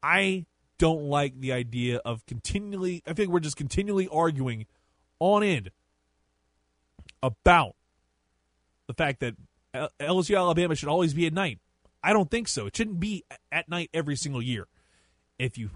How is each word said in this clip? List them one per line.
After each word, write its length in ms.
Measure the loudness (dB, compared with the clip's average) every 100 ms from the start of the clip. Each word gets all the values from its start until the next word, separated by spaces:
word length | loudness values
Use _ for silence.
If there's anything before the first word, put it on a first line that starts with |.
I 420 | 0 2 2 0 -6 _ _ 2
don't 260 | 2 2
like 360 | 0 0 0 -2
the 140 | -4
idea 440 | -2 -2 -2 0 -2
of 220 | -4 -8 -8
continually, 800 | -10 -4 -4 -4 -4 -4 -4 -4
I 60 |
think 180 | -2 2
we're 80 | 2
just 180 | 0 -4
continually 500 | -4 -2 0 0 0
arguing 540 | 2 2 2 -4 -6 -10 _ _ _ _ 0
on 240 | 4 4
end 280 | 4 0 -4 -16 _ _ _ _ _ _ _ _ _ _ _ -20 -20 -6
about 520 | -4 2 6 6 4 -6 _ _ _ _ _ _ _ _ _ _ -10
the 60 |
fact 260 | -2 -2 0
that 160 | -6 -8 -16 _ _
L-, 160 | -8 -8 -4
L 200 | 0 2
S 100 | 4
U 80 | 4
Alabama 380 | 4 4 2 0
should 140 | 0
always 240 | 2 2
be 140 | 2 0
at 60 |
night. 260 | 0 -4 -6 _ _ _ _
I 100 | 2
don't 180 | 4 2
think 160 | -2 -2
so. 180 | -6 -4
It 100 | -4
shouldn't 240 | -2 -2
be 240 | -4 -4 -10
a-, 260 | -20 -6 -6
at 140 | -4
night 200 | -6 -4
every 220 | -4 -2 -4
single 260 | -4 -4
year. 260 | -4 -4 -8 _ _ _ _ _ _ -6
If 180 | -6 -6
you 140 | -10